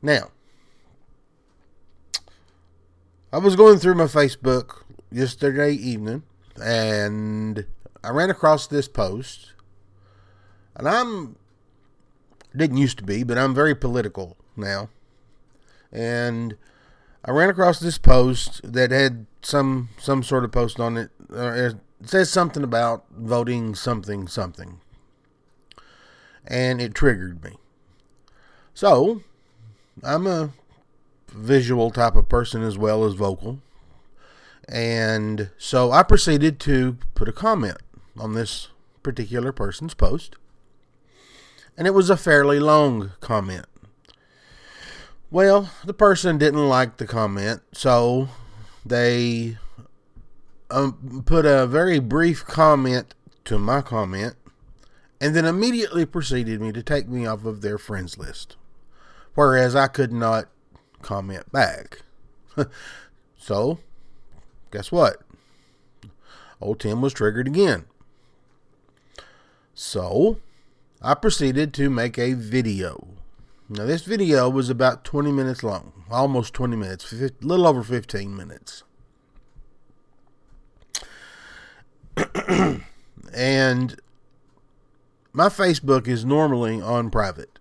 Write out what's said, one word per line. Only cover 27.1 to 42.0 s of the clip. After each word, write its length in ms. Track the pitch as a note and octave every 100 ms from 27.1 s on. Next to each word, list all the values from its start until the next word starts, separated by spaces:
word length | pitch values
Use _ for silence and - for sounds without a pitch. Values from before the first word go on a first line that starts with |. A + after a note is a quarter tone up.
| G#2 F#2 F2
me. 140 | D#2 - _ _ _ _ _ _ _ _ _ _ _
So, 500 | - G3+ D#3+ F#3+ A3+ - _ _ _ - _ _ -
I'm 240 | - D3+ F#3+
a 240 | F3 D3+ C3+ _ _ _ _ _ _ -
visual 560 | G#2 A2 C3+ A#2+ B2 A#2
type 240 | A#2 A#2
of 140 | A2 G#2+
person 340 | A#2+ A#2+ A#2
as 160 | A2+ G2
well 240 | G#2+ G#2+
as 120 | A2
vocal. 440 | F#2+ G2+ F#2+ G#2 C3+ _ - - - - - - - - - -
And 840 | A#2 A#2 A2+ A2 A2 G#2+ G#2+ G#2 -
so 320 | - C3 B2
I 140 | C3+
proceeded 560 | F#3+ - - D3+ D#3 C#3+
to 380 | - C3+ B2+ B2 - -
put 100 | A#2+
a 60 |
comment 460 | - - G#3+ G#2+ - - - - -
on 180 | A2+
this 340 | A2 A2+ - - - _ _
particular 480 | - B2 G#2+ A#2+ B2
person's 440 | C3 G#2 - D#3+
post. 420 | - - - - - - _ _ _ _ _ _ _ _ - _ _ - -
And 120 | F3+
it 60 |
was 160 | G3